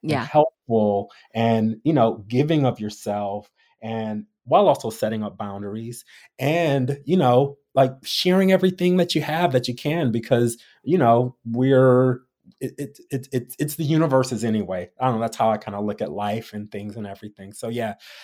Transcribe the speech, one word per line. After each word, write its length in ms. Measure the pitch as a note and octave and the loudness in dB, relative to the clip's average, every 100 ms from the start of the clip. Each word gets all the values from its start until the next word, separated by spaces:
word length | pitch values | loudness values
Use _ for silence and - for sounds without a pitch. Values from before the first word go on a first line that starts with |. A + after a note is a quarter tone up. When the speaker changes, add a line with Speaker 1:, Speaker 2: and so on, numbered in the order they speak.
Speaker 1:
and 80 | D#3 | -4
Speaker 2:
Yeah. 120 | C#3+ A#2 | -4 0
Speaker 1:
helpful 840 | D3+ D3 - - A2+ G#2 G2+ G2+ _ _ | 2 2 -2 -2 0 2 0 -4 _ _
and, 440 | A2+ A2+ A2+ A2 A2 | -2 2 2 0 -2
you 100 | D3 | 0
know, 300 | D3+ A2+ A2 G2+ | 2 2 0 -4
giving 360 | B2 D3 D#3 | -2 2 2
of 160 | C3+ - | 0 -2
yourself, 720 | G#2+ - A2 G#2 G2+ G#2 - _ _ _ | -8 -8 -6 -4 -4 -8 -12 _ _ _
and 440 | A2+ A2+ A2 G#2+ - _ | -10 -8 -6 -8 -10 _
while 240 | - E3+ G3 | 0 2 4
also 240 | C3+ A2+ | 2 -4
setting 320 | - A2 A2 | -4 -4 -4
up 120 | G#2+ F#2 | -6 -8
boundaries 680 | G2+ G2 G#2 A2 A#2 A#2+ - - - - | -10 -10 -10 -10 -12 -14 -20 -20 -20 -4
and, 640 | C3 E3+ E3 C#3 B2+ C#3 - | -2 0 0 0 -2 -4 -2
you 120 | F3+ | 2
know, 400 | C3 B2 C#3 - _ | 4 4 2 -4 _
like, 200 | C3+ C3 C3 | 2 2 0
sharing 480 | - - F3+ F#3 F#3+ | -8 -2 2 4 4
everything 460 | F#3 F#3+ F#3 F3+ F3+ | 4 2 0 2 2
that 180 | F3 D#3+ | 2 -2
you 60 | |
have 280 | C#3+ D#3 F3 | -2 0 0
that 140 | C3 B2 | 0 -2
you 60 | |
can, 380 | B2 D3 E3 C#3 | -4 -4 -2 0
because, 460 | A2+ - A#2+ A#2+ A#2 _ _ | -2 0 2 2 -2 _ _
you 160 | - F3+ | -2 2
know, 360 | A#2+ A#2 B2+ - | 4 4 2 -4
we're 800 | A#2 A#2 C3 C3 C3 B2 C3 B2 _ _ _ - | -6 0 4 6 6 6 4 0 _ _ _ -12
it, 140 | C3 - | -12 -10
it, 220 | C#3+ - - | -12 -14 -10
it, 160 | C3+ B2+ | -8 -6
it, 240 | B2+ - - | -6 -6 -6
it's 160 | D3 - | -6 -4
the 80 | |
universe's 600 | D3+ D#3 D#3+ C3 B2+ A#2 | 0 0 2 2 2 -2
anyway. 460 | A2+ A2 F#2 F#2 F2 - | -2 -2 -2 -6 -10 -4
I 60 | B2+ | -2
don't 100 | A2+ | 0
know, 60 | |
that's 160 | A2+ - | -2 0
how 120 | A2 | 0
I 80 | G#2+ | 0
kinda 220 | - G#2 | -4 -6
look 200 | G#2 G#2 | -6 -4
at 100 | F2+ | -6
life 420 | E2 G#2 A2 - | -6 -6 -6 -8
and 180 | G#2 G#2 | -14 -12
things 240 | G#2 G#2 G#2 | -12 -12 -12
and 120 | G2+ | -12
everything. 460 | G2 G#2+ G#2 G2 | -14 -18 -18 -20
So, 160 | G2+ A2+ | -12 -8
yeah, 260 | A#2+ A2+ G2+ - - | -6 -6 -8 -18 -20